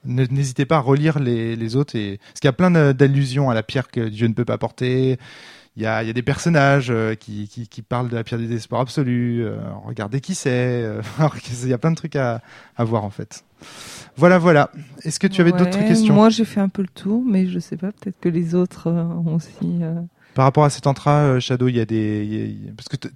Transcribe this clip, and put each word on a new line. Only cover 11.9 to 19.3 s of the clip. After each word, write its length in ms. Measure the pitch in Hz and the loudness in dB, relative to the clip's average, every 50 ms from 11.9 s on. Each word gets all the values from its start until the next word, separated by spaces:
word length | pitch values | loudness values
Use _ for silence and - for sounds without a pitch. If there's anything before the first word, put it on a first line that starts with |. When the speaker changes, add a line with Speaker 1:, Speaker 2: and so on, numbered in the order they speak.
Speaker 1:
de 40 | 170 | -2
trucs 180 | - - 147 - | -2 -6 -6 -4
à, 260 | 143 131 120 113 117 - - - - - _ _ | -2 -2 -2 -4 -6 -10 -16 -20 -20 -20 _ _
à 60 | - 120 | -4 -2
voir 180 | 113 117 107 104 | 0 0 -2 -2
en 60 | 104 | -4
fait. 340 | - - 104 - - - _ _ _ _ - - - - - - - - - - _ | -8 -12 -14 -14 -16 -20 _ _ _ _ -20 -20 -20 -20 -20 -20 -20 -20 -20 -18 _
Voilà, 220 | 131 160 175 185 | 4 6 6 6
voilà. 340 | 175 165 180 160 143 135 - - 147 151 - - - - | 6 6 6 6 6 4 2 -2 -12 -18 -18 -20 -12 -10
Est-ce 160 | 160 - - | -8 -4 -2
que 80 | 196 | -2
tu 140 | 190 190 185 | 0 2 4
avais 100 | 170 170 | 4 4
d'autres 280 | 180 180 180 180 190 202 | 6 4 2 2 2 0
Speaker 2:
Ouais, 80 | 214 | 2
Speaker 1:
questions ? 260 | 220 226 226 220 214 202 | 4 4 4 6 6 6
Speaker 2:
moi, 160 | 202 220 226 | 6 6 6
j'ai 160 | 214 226 220 | 4 2 -2
fait 140 | - - 208 | -2 0 -2
un 80 | 196 190 | -2 0
peu 120 | - 202 | -2 -4
le 60 | 190 | -6
tour, 360 | - _ - - 190 214 240 254 | -6 _ -8 -4 -2 -2 0 0
mais 220 | 247 196 190 185 | 0 2 2 0
je 120 | 180 180 175 | 0 -2 -6
sais 180 | - - - | -6 -6 -8
pas, 140 | 160 185 202 | -8 -8 -10
peut-être 280 | - _ - 196 - - | -10 _ -12 -12 -10 -4
que 80 | - 175 | -4 -2
les 260 | 165 175 170 165 170 | 0 0 -2 0 0
autres, 320 | 180 180 - - - - | 0 0 -2 -4 -6 -4
euh, 160 | 170 170 170 165 | -2 -2 -2 -2
ont 320 | 170 165 170 165 165 | -4 -4 -4 -2 -2